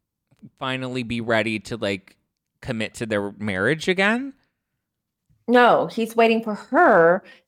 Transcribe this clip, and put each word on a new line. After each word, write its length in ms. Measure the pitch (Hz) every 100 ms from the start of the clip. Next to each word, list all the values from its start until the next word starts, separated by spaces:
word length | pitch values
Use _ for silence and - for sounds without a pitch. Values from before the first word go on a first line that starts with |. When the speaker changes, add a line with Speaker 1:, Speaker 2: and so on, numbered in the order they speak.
| _ _ _ _ - _
Speaker 1:
finally 460 | 135 131 131 127
be 180 | 117 117
ready 380 | 113 113 107 110
to, 180 | - 117
like, 400 | 107 101 - _ _ _ _ _
commit 320 | - 113 107 -
to 100 | 113
their 260 | 104 101 -
marriage 480 | 104 92 104 156 156
again? 460 | 185 196 233 277 - _ _ _ _ _ _ _ _ _ _ -
Speaker 2:
No, 400 | 247 240 156 -
he's 280 | - 226 226
waiting 280 | 226 226
for 100 | 220 208
her 680 | - 269 349 202 165 185 - -